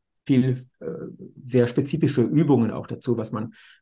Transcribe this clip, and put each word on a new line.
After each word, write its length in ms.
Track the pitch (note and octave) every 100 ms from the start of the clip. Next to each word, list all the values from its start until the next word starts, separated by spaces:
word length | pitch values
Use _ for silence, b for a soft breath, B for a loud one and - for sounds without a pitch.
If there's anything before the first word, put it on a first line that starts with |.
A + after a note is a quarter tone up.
| _ _ -
viel, 380 | C3 B2+ B2+ - _
äh, 60 | - - - - - -
sehr 240 | B2 B2+ A#2+
spezifische 540 | - C#3 D#3+ D#3+ -
Übungen 480 | A2 D3 D3+ B2+ A2+
auch 160 | - -
dazu, 320 | - - A2+
was 140 | A2
man 220 | G#2+ A2 B B B